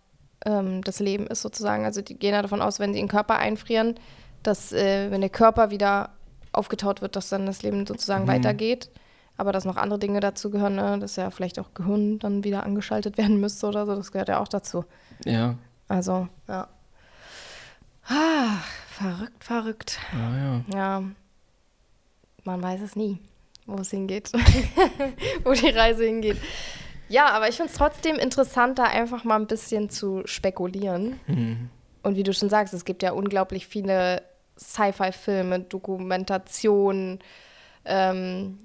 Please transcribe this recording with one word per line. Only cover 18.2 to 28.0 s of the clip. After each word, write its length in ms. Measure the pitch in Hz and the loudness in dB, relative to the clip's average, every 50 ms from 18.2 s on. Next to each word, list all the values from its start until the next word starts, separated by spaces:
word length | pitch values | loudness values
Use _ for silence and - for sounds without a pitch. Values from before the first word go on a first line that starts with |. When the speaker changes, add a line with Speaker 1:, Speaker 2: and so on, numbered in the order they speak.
| 311 330 320 302 254 226 208 185 160 - - - - - | 4 4 4 2 2 2 0 -2 -4 -8 -12 -14 -16 -18
Speaker 1:
verrückt, 560 | - - 202 190 175 175 214 247 - _ - | -10 -6 -4 -4 -4 -4 -8 -10 -12 _ -8
verrückt. 540 | - 240 233 220 226 220 220 - - - - - - - | -4 -4 -2 -2 -4 -6 -8 -10 -10 -10 -10 -8 -8 -4
Speaker 2:
Ja, 240 | 127 113 117 123 | -4 -2 -2 -2
ja. 260 | 131 139 139 131 120 120 196 196 | -2 -2 0 -2 -2 -2 -2 -2
Speaker 1:
Ja. 300 | 196 190 190 196 196 190 190 196 - _ _ _ _ _ _ _ _ _ _ _ _ _ _ _ _ _ _ _ _ _ _ _ - _ | -2 -2 -2 -2 -2 -4 -6 -10 -14 _ _ _ _ _ _ _ _ _ _ _ _ _ _ _ _ _ _ _ _ _ _ _ -14 _
Man 180 | 190 185 180 180 | -8 -6 -6 -4
weiß 180 | 185 185 190 | -4 -6 -6
es 160 | 208 202 - | -8 -8 -6
nie, 220 | 208 220 208 202 175 - - _ _ _ _ - - _ | -4 -2 -2 -4 -6 -8 -16 _ _ _ _ -20 -20 _
wo 100 | - 202 196 | -10 -8 -6
es 120 | 190 - | -6 -6
hingeht. 400 | - 196 196 190 190 208 - - - | -4 -4 -4 -4 -6 -6 -6 -2 0
<laughs> 1120 | 233 233 - - 262 247 - - 330 359 - - - 277 269 262 - - 508 - - - | 8 8 10 10 8 6 2 4 4 4 4 4 0 -4 -4 -4 -4 -4 -4 -4 0 2
Wo 80 | 254 269 | 4 4
die 160 | 240 - 302 | 6 6 6
Reise 360 | 240 220 240 240 226 220 226 | 6 6 6 6 6 4 2
hingeht. 340 | 226 220 226 214 214 202 - - - - - - - - - - - - - - - | 2 0 0 0 0 0 -2 -4 -8 -10 -10 -10 -12 -12 -14 -14 -14 -16 -16 -8 2
Ja, 220 | 202 254 294 277 | 4 6 6 6
aber 180 | 208 220 220 226 | 6 4 2 2
ich 80 | 233 | 0
find's 180 | - 330 302 - | 0 -2 -2 0
trotzdem 420 | - - 302 294 - | 2 2 2 2 0